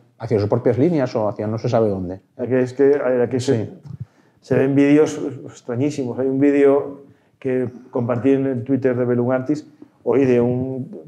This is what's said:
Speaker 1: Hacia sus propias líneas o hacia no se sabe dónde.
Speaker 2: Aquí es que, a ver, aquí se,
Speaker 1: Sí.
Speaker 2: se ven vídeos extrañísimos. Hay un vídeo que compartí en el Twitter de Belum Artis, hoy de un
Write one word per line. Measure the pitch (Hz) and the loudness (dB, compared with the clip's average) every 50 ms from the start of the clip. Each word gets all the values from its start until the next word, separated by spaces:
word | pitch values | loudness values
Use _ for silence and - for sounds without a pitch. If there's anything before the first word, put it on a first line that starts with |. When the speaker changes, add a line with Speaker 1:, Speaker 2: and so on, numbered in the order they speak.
| _ _ _ - | _ _ _ -10
Speaker 1:
Hacia | 117 117 120 101 | -4 -2 0 0
sus | 104 | 2
propias | 104 123 117 - 135 113 | 2 0 0 2 0 2
líneas | 113 135 180 175 147 147 151 - | 2 2 2 2 0 -2 -2 -2
o | 120 107 | -2 -2
hacia | 107 110 - 107 | -2 -4 -4 -6
no | 107 110 | -6 -6
se | 117 - | -4 -4
sabe | 123 120 117 113 107 | -2 0 2 2 2
dónde. | 98 95 92 87 92 98 _ _ _ | 0 -2 -6 -8 -10 -12 _ _ _
Speaker 2:
Aquí | - 123 113 127 | -10 -4 -2 0
es | 127 127 123 123 | 0 0 0 0
que, | - 139 139 143 143 131 | 2 4 4 4 2 2
a | 127 | 0
ver, | 127 123 | 0 0
aquí | 120 107 123 127 | 0 0 -2 -2
se, | 120 - 131 113 104 | -2 0 -2 -2 -2
Speaker 1:
Sí. | 107 - - - - - - - - _ _ _ _ _ _ | -6 -12 -16 -20 -18 -16 -16 -16 -18 _ _ _ _ _ _
Speaker 2:
se | _ - 131 | _ -2 0
ven | 123 131 139 139 | 2 2 2 4
vídeos | 139 143 143 143 151 156 151 - - - 139 123 135 156 | 4 4 6 6 4 4 2 0 -6 -8 -8 -10 -12 -16
extrañísimos. | 131 - - - - 120 117 139 147 139 - 131 120 117 123 | -18 -20 -16 -12 -8 -4 -2 -2 -2 -2 -4 -6 -6 -4 -2
Hay | 131 | -2
un | 135 131 135 | -2 0 2
vídeo | 143 143 143 143 143 139 139 143 - 143 - - - - _ _ _ _ _ _ | 2 4 4 6 6 6 4 4 0 -4 -10 -16 -20 -20 _ _ _ _ _ _
que | - 135 127 127 127 113 - - - - | -6 -4 -2 -2 -4 -6 -8 -14 -14 -8
compartí | - 131 120 117 123 117 107 135 139 | -6 -4 -2 -2 -2 0 2 2 2
en | 135 135 | 2 2
el | 135 131 120 117 | 0 -2 -4 -4
Twitter | 135 139 131 123 131 123 | -2 -2 0 0 0 0
de | 120 127 | 0 0
Belum | 120 123 120 120 123 | 0 0 0 0 0
Artis, | 131 131 127 135 151 147 - - - - - - _ _ - | 0 -2 -2 -2 -4 -6 -6 -14 -20 -20 -20 -20 _ _ -2
hoy | 123 117 127 139 | 0 2 2 4
de | 127 123 120 | 4 4 2
un | 120 123 123 123 131 131 131 131 127 - - - - | 2 0 0 -2 -4 -4 -6 -8 -10 -12 -14 -16 -10